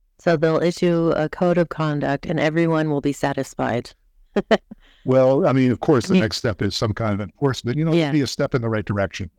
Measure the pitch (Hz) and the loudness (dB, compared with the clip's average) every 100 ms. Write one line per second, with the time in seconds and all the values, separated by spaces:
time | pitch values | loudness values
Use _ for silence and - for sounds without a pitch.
0 | _ _ - 165 160 160 170 175 180 170 | _ _ 0 2 2 2 0 0 0 2
1 | 165 - 151 - 180 175 165 - 156 147 | 2 0 -2 -2 0 2 0 -2 -4 -2
2 | 139 139 - 160 151 160 165 160 156 143 | -2 -4 -4 -2 0 0 0 0 0 -2
3 | 143 139 143 139 131 - 127 113 - - | -2 -2 -4 -4 -8 -6 -4 -4 -6 -16
4 | _ _ _ - - 214 - - _ _ | _ _ _ -4 0 0 -2 -20 _ _
5 | - 131 131 135 127 131 127 117 - 135 | 0 4 4 4 2 4 2 2 4 2
6 | - 190 110 - 123 101 101 - 117 104 | 4 2 2 -2 -4 -2 -4 -2 -2 -2
7 | 113 98 101 - 139 127 180 156 160 165 | -2 -2 -6 -2 -2 -2 -4 -2 0 0
8 | 151 151 127 - 143 135 117 110 104 101 | 2 0 -2 -2 -2 -2 -2 -2 -2 -2
9 | 98 - 92 | -2 -4 -12